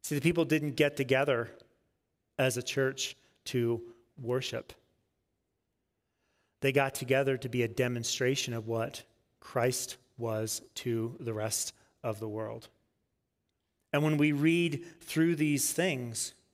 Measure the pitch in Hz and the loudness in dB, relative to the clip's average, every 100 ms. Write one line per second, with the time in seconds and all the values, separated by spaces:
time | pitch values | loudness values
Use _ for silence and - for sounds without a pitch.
0 | - 147 160 170 160 156 147 127 147 143 | -4 2 2 4 4 2 2 2 2 2
1 | 127 131 143 120 120 - - _ _ _ | 2 4 4 0 -2 -10 -20 _ _ _
2 | _ _ _ - 131 120 - - 131 135 | _ _ _ 0 0 0 -4 0 0 0
3 | - - _ _ - 127 117 117 - - | -8 -8 _ _ -4 0 0 0 -4 -20
4 | _ - 120 127 127 117 - - _ _ | _ -12 -4 -4 -4 -8 -10 -20 _ _
5 | _ _ _ _ _ _ _ _ _ _ | _ _ _ _ _ _ _ _ _ _
6 | _ _ _ _ _ _ 135 135 135 - | _ _ _ _ _ _ 2 4 2 -2
7 | 127 135 139 131 127 123 117 113 123 120 | 2 2 4 0 -2 0 0 0 0 0
8 | 117 - 127 139 - 117 110 113 113 - | -4 0 0 0 -2 -6 -4 -4 -4 -8
9 | - _ _ _ - 127 123 123 - - | -18 _ _ _ -6 0 0 0 -6 -12
10 | _ - 117 110 110 - - - 127 117 | _ -8 -4 -2 -4 -6 -10 -8 -4 -2
11 | 113 - 117 107 107 - - - _ _ | -2 -6 -8 -4 -2 -2 -6 -10 _ _
12 | 117 107 110 107 110 113 - _ _ _ | -6 -6 -6 -6 -8 -10 -16 _ _ _
13 | _ _ _ _ _ _ _ _ _ 147 | _ _ _ _ _ _ _ _ _ 0
14 | 151 151 147 147 156 170 170 147 - - | 2 4 4 4 4 4 2 -2 -8 -18
15 | - 156 165 165 156 143 - - 185 135 | -4 2 2 4 2 2 0 0 0 -2
16 | 120 117 - - _ | -6 -6 -8 -10 _